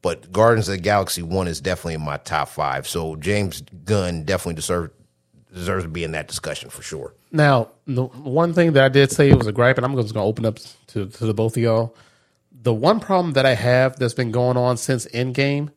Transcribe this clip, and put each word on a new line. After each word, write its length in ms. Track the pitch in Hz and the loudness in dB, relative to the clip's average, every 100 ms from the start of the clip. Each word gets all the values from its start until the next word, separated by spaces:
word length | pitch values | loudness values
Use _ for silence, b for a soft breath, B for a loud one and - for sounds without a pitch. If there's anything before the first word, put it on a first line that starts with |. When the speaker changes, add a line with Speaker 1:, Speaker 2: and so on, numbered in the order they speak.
Speaker 1:
but 300 | 90 82 85 | -4 -6 -6
Guardians 360 | 92 113 113 98 | 2 4 4 0
of 80 | 98 | -2
the 40 | |
Galaxy 420 | 90 104 95 - | 0 0 0 -6
one 260 | 82 95 90 | -4 -2 -2
is 120 | 78 | -4
definitely 340 | 92 90 87 | -4 -6 -6
in 80 | 80 | -8
my 140 | 76 71 | -6 -8
top 300 | - 78 71 | -4 -4 -4
five. 400 | - 73 67 - | -4 -4 -4 -6
So 280 | 87 82 78 | -6 -6 -8
James 440 | 78 104 98 - - 87 | -4 -2 -2 -8 -16 -18
Gunn 400 | - 107 90 85 | -2 -2 -2 -6
definitely 300 | 76 95 - | -4 -4 -4
deserve, 360 | 80 - 87 80 _ _ _ _ _ _ | -8 -4 -4 -4 _ _ _ _ _ _
deserves 320 | 90 90 95 | -10 -6 -4
to 60 | 82 | -6
be 140 | 80 | -8
in 80 | 82 | -6
that 160 | 78 73 | -6 -8
discussion 420 | - 78 71 64 | -10 -10 -10 -12
for 120 | - | -18
sure. 320 | - 76 - _ _ | -14 -14 -14 _ _
Speaker 2:
Now, 380 | 156 147 131 113 _ - | 2 4 4 0 _ -6
the 180 | 127 | -4
one 500 | 127 127 143 139 170 | -4 -8 -4 0 2
thing 180 | 170 170 | 4 4
that 100 | 139 | 6
I 40 | 135 | 6
did 220 | 131 139 | 6 4
say 220 | - 143 | 4 6
was 140 | 135 113 | 6 4
a 60 | |
gripe, 260 | 104 120 131 | 2 2 2
and 60 | |
I'm 120 | 127 135 | 0 -2
just 180 | 107 | -4
gonna 120 | 110 101 | -2 -2
open 200 | 107 113 | 0 -4
up 120 | 113 - - _ | -4 -14 -20 _
to, 180 | 110 98 | -8 -8
to 200 | - 113 | -6 -4
the 80 | |
both 220 | 104 113 117 | 0 0 0
of 60 | |
y'all. 340 | 117 113 117 b b b b b _ - | 2 2 0 b b b b b _ -6
The 80 | 120 | -2
one 260 | 110 143 220 | 2 2 2
problem 320 | - 190 175 | 2 0 2
that 100 | 135 | 2
I 100 | 131 | 4
have 440 | 117 123 127 131 131 | 2 2 4 2 0
that's 160 | 123 | -4
been 160 | 110 120 | -2 -2
going 260 | 117 123 127 | 0 0 2
on 200 | 123 120 | 0 -2
since 300 | - 127 - | -2 -4 -2
Endgame 640 | 117 127 127 139 143 147 | -4 -4 0 0 0 -4